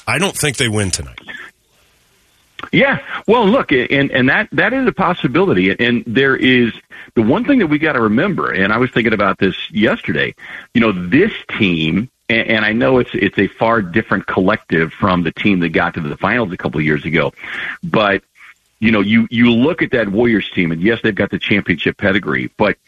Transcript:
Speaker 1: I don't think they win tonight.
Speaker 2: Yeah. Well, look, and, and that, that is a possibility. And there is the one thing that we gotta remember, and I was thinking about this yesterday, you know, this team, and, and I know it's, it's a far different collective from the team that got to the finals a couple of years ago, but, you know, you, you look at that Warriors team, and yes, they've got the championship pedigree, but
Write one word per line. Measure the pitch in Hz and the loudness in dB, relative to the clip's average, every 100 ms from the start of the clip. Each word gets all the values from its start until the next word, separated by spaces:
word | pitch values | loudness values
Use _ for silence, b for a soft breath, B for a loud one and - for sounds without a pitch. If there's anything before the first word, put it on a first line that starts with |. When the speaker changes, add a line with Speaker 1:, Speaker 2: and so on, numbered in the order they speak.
| - | -6
Speaker 1:
I | 135 | -2
don't | 190 - | -2 -2
think | 147 - | -4 -2
they | 123 | -2
win | 107 95 | 0 -2
tonight. | - 67 60 - - - _ _ _ _ _ _ _ _ _ _ - - | -4 -8 -16 -20 -18 -20 _ _ _ _ _ _ _ _ _ _ -18 -2
Speaker 2:
Yeah. | - 277 185 B B - | 2 2 0 B B 0
Well, | 233 196 | 2 4
look, | 269 - | 2 2
and, | 131 - 139 139 | 0 2 0 0
and | 127 127 | 2 2
that, | 175 123 | 2 -2
that | 135 196 | -2 0
is | 262 247 | 0 -2
a | |
possibility. | 165 175 180 135 143 190 98 92 - | 0 -2 0 -2 0 2 2 0 0
And | 120 120 120 | 0 0 0
there | 113 139 131 | 0 2 2
is | 131 123 117 - _ B B | 2 4 2 -2 _ B B
the | - | 0
one | 110 180 | 2 2
thing | 254 269 | 2 2
that | 165 | 2
we | 147 | 0
gotta | 156 135 | 0 0
remember, | 110 110 196 160 65 | 2 2 0 -2 -4
and | 92 98 | 0 0
I | 110 | 0
was | 127 | 0
thinking | 131 117 | 0 0
about | 107 98 95 | 0 0 0
this | 95 - - | -2 -2 -6
yesterday, | 107 113 233 - 73 64 - B B B | 0 0 0 -4 -4 -4 -8 B B B
you | - | 0
know, | 113 | 0
this | 90 90 131 214 - - - | 0 0 2 2 -2 -10 -2
team, | 98 82 78 95 127 _ - | 0 0 0 -2 -4 _ -2
and, | 113 - | -2 0
and | 110 | 0
I | 107 | 0
know | 113 135 131 | 0 2 2
it's, | 117 | 0
it's | 113 98 - | -2 -2 0
a | 98 | -2
far | - 113 117 | 0 0 0
different | 90 110 - 101 - | 0 -2 0 -2 0
collective | - 92 107 - 82 80 | 0 2 0 -2 -2 -2
from | - 101 90 | -2 0 0
the | 82 | -2
team | - 107 92 | -2 0 0
that | 85 | 0
got | 87 85 | 0 -2
to | 87 | -4
the | 73 69 | -8 -4
finals | 92 120 104 | -2 -2 -4
a | 90 | -4
couple | - 76 | -4 -2
of | 76 | -2
years | 76 | -2
ago, | 82 80 69 B B B B B | 0 -2 -2 B B B B B
but, | 170 113 147 196 - _ B _ _ _ | -4 0 2 0 -4 _ B _ _ _
you | 110 | 0
know, | 110 | 2
you, | 101 113 113 | 4 2 2
you | 117 120 | 2 4
look | 117 139 - | 4 2 0
at | - | -2
that | 123 104 | 0 0
Warriors | 98 120 104 - | 0 2 2 0
team, | - 82 | -2 -2
and | 82 | 0
yes, | 98 117 | 0 0
they've | 113 | -2
got | 101 101 | -2 -2
the | 92 | -4
championship | - 104 - 85 82 - | -2 -2 0 -2 -2 -2
pedigree, | 101 98 82 65 64 - | 0 0 -2 -4 -6 -2
but | 104 - | -2 -2